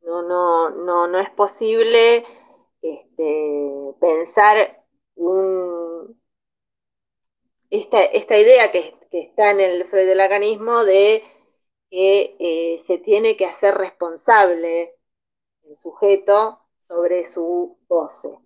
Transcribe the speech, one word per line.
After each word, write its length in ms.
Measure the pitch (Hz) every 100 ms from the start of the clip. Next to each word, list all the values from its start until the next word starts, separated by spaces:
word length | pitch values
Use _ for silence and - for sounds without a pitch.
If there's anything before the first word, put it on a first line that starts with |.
no, 200 | 170 175
no, 480 | 175 180 175 170 165
no, 360 | - 175 175 170
no 120 | 185
es 100 | 196
posible, 920 | - 202 - 220 226 226 233 226 233 233 - _ _ _ _
este, 1120 | 160 147 _ - 156 151 151 147 143 139 139 135
pensar 840 | 175 160 170 - 208 214 202 - _ _ _ -
un, 1040 | 175 190 190 185 180 170 170 165 160 233 _ _ _ _ _ _ _ _ _ _ _ _ _ _ _
esta, 320 | 208 - 226
esta 360 | 185 208 - 208
idea 320 | 220 254 220
que, 220 | 180 165 _ _
que 100 | 180
está 280 | - - 208
en 80 | 202
el 240 | 190 180 180
Freud 180 | 196 190
del 120 | 190
lacanismo 680 | 190 202 208 214 226 240
de 380 | 214 190 202 220 - _ _ _ _ _ _
que, 460 | 185 190 202 - -
eh, 440 | 170 165 165 165 -
se 120 | 175
tiene 380 | 190 208 226 214
que 100 | 185
hacer 280 | - 202
responsable 1200 | 196 190 _ 170 165 - 226 190 170 170 165 170 _ _ _ _ _ _ _
el 140 | _ -
sujeto 840 | 170 - 202 196 196 202 220 233 _ _
sobre 440 | _ 175 175 180 170
su 480 | - 170 175 175 _ _
goce 420 | 170 156 - - -